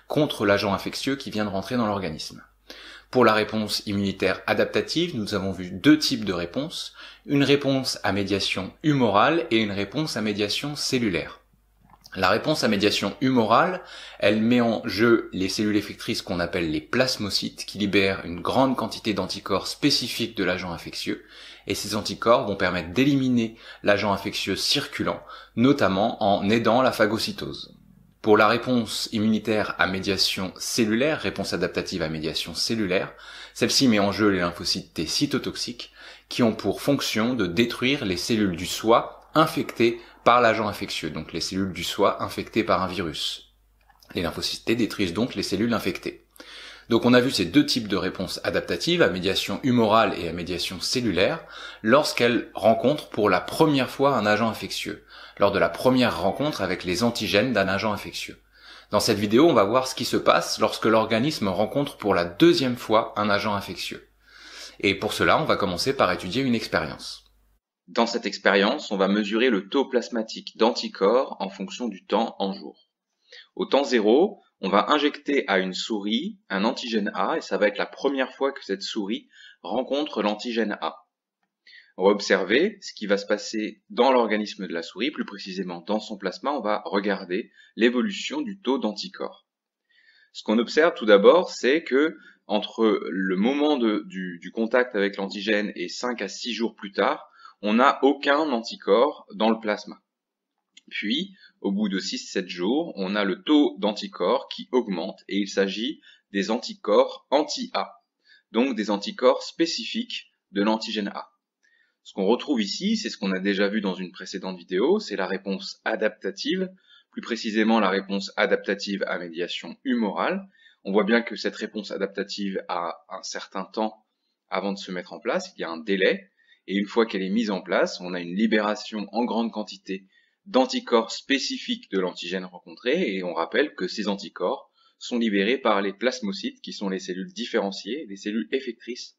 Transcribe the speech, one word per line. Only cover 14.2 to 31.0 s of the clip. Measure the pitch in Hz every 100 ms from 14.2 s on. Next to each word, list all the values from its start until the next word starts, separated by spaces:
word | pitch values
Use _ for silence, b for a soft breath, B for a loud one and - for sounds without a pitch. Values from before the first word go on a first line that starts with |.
| 104 110
met | 110 123
en | 117 107 110
jeu | 95 117 117 -
les | 90 95
cellules | - 107 104
effectrices | 101 95 - 107
qu'on | - 87
appelle | 85 92 82
les | 78
plasmocytes, | - 120 131 - 101 - - -
qui | - 98
libèrent | 101 98 98 95 -
une | -
grande | - 113 135 120
quantité | 110 - 113
d'anticorps | 98 92 98 - 92 -
spécifiques | - 147 143 123 - 110 -
de |
l'agent | 90 90 90
infectieux, | 85 80 - - - B B B B -
et |
ces | 98 101
anticorps | 104 95 95 113 127 101
vont | 98
permettre | 90 90 82
d'éliminer | 90 139 139 131 120 113 B B B
l'agent | 98 101 104
infectieux | 95 104 - 98
circulant, | 92 - 143 - - 87 90 B B B 113
notamment | 127 143 95 95 117 -
en | 107 101 98
aidant | 117 110 117
la | 127
phagocytose. | - 107 107 - 98 87 - - - _ - _ _
Pour | 107 107
la | 107
réponse | 120 127 123 107 - -
immunitaire | 110 110 107 113 107 95 -
à | 92
médiation | 95 98 92 - - 92 -
cellulaire, | - - 104 113